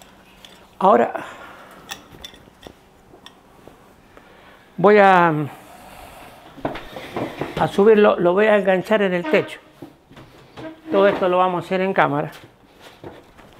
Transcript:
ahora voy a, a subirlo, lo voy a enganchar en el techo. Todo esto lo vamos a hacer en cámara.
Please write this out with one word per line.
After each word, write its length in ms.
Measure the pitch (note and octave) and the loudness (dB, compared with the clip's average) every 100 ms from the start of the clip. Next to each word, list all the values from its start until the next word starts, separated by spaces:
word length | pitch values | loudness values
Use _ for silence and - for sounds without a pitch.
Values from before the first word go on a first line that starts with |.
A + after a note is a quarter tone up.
| - _ _ _ - - _ - | -20 _ _ _ -20 -20 _ -2
ahora 360 | F#3 A#3 A#3 - - - - - - - - - - - - - - _ - - _ _ _ - - - _ _ - - _ _ _ - - - - - _ - | 2 2 0 -6 -14 -20 -20 -20 -20 -20 -18 -18 -20 -20 -20 -20 -20 _ -20 -20 _ _ _ -20 -20 -20 _ _ -20 -20 _ _ _ -20 -20 -20 -20 -20 _ 0
voy 220 | F3+ G#3 | 4 6
a, 340 | G3 F#3 E3+ D3+ C#3+ - - - - - - - - - - - - - - - - - - - - - | 6 6 4 0 -6 -10 -20 -20 -20 -20 -20 -20 -20 -20 -20 -14 -12 -12 -16 -18 -16 -12 -12 -10 -10 -6
a 80 | D#3+ | -4
subirlo, 520 | - G3+ G#3+ G#3 - | 2 4 6 4 2
lo 140 | F3 | 0
voy 120 | F#3 G#3+ | 2 2
a 120 | G#3 | 2
enganchar 440 | F#3+ F#3 E3+ G#3+ | 2 -2 0 0
en 120 | G3 | 0
el 100 | F3+ | -2
techo. 360 | A#3 G3+ - - - _ - _ _ - - - - - D#4+ - D#4+ | -2 -2 -2 -8 -20 _ -20 _ _ -20 -20 -20 -20 -18 -18 -18 -4
Todo 160 | G3+ G3 | 0 2
esto 200 | G3 F#3 | 2 0
lo 100 | F3+ | 0
vamos 260 | F#3 F3 | 0 -2
a 20 | E3 | -4
hacer 160 | F#3+ | -4
en 120 | F#3+ | -2
cámara. 380 | F#3+ D3+ C#3+ D#3 - - _ _ _ - - - - - - - - | 0 0 -2 -6 -12 -20 _ _ _ -20 -20 -20 -20 -20 -20 -20 -20